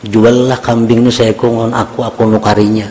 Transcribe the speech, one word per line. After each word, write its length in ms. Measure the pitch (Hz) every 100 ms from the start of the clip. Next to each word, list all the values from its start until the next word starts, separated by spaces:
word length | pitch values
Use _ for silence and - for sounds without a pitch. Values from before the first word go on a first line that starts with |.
"Juallah 560 | 107 107 110 123 127 127
kambing 480 | - 117 113 117 123
ini 80 |
saya 240 | 120 113 107
kongon 320 | 123 113 113
aku, 320 | 110 107 -
aku 240 | 117 - 110
nukarinya." 640 | 107 107 104 104 110 104